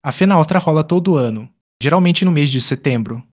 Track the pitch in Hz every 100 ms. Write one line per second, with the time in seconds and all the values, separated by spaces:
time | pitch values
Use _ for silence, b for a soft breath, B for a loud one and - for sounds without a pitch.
0 | 143 - 190 185 156 185 170 156 156 175
1 | 180 156 120 110 120 _ _ _ 135 175
2 | 175 170 185 156 147 131 - 139 143 120
3 | 104 117 -